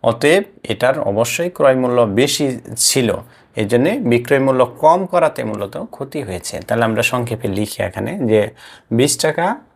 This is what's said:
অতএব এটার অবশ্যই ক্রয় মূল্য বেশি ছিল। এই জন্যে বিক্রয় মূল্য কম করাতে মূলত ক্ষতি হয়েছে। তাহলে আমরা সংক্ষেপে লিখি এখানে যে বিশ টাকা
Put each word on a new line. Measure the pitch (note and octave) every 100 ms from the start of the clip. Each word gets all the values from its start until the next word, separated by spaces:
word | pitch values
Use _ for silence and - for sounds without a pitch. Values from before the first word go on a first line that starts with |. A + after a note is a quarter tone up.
অতএব | A2+ A#2 C#3+ F#3 G3 _
এটার | - G#2+ B2 C3+
অবশ্যই | - G2+ A#2 - F3
ক্রয় | F3 C#3+ C3
মূল্য | B2+ B2 A2+ G2+
বেশি | C#3 - C#3+ B2 - A#2
ছিল। | - C#3 A#2 - - - _ -
এই | G#2+
জন্যে | A#2+ D3 B3
বিক্রয় | F#3+ B2 A#2+ C#3 C3+
মূল্য | B2+ A#2+ -
কম | D#3 F3 F#3
করাতে | F3 D#3+ -
মূলত | A2+ G#2+ G2+ - A3+
ক্ষতি | - C3+ D#3
হয়েছে। | A2+ F2+ - -
তাহলে | - A2 A2+
আমরা | A2
সংক্ষেপে | A2+ B2 A#2+ A2+ A2
লিখি | G2 G#2 -
এখানে | G2 G#2 G#2+ G3 B2
যে | G#2+ G2+ - - - _
বিশ | A2+ C#3+ -
টাকা | D#3 D3+ F3+ B3+ -